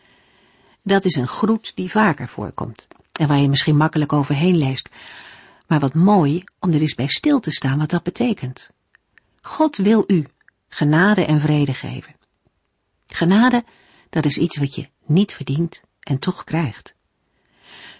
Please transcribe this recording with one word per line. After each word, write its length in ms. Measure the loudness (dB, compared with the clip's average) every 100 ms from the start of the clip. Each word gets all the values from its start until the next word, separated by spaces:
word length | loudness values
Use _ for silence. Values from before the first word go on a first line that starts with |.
| _ _ _ _ _ _ _ _
Dat 220 | -2 0 0
is 100 | -2
een 120 | -4
groet 480 | -2 0 0 -4 -10
die 160 | -4
vaker 360 | 0 0 0 -6
voorkomt 600 | -10 -10 -8 -12 -12 _ -20 _
en 160 | -2 0
waar 120 | 2
je 100 | 2
misschien 280 | 2 2 2
makkelijk 360 | 2 0 0
overheen 440 | 0 0 0 2 2
leest. 320 | 0 -4 -10 -20 -20 -20 -20 -20 -20 _ _
Maar 120 | 0
wat 140 | 0
mooi 500 | 2 4 4 2 0 -6 _
om 120 | 0
er 100 | 0
eens 140 | 0 -2
bij 120 | -4
stil 320 | -2 0 0
te 120 | -2
staan 260 | -4 -2 -2
wat 120 | -2
dat 140 | -2
betekent. 680 | -4 -4 -4 -2 -6 -12 -20 _ _ _ _ _ _ _
God 360 | -18 -2 -2 2
wil 260 | 2 2 2
u 180 | 0 -2 _ _ _ _
genade 520 | -4 0 2 4 2 2
en 140 | 0
vrede 340 | 2 0 0
geven. 420 | -4 -8 -12 -14 _ _ _ _ _ _ _ _ _ _
Genade, 560 | -2 2 4 4 2 -2 _ _ _ _
dat 160 | -2 -2
is 120 | -2
iets 200 | -4 -2
wat 180 | -6 -6
je 140 | -14 _ 0
niet 280 | 0 0
verdient 480 | -4 -6 -4 -4 -8 _ _
en 200 | -6 -4
toch 240 | -4 -8
krijgt. 520 | -6 -4 -4 -6 -18 _ _ _ _ _ _ _ _ -20 -20 -20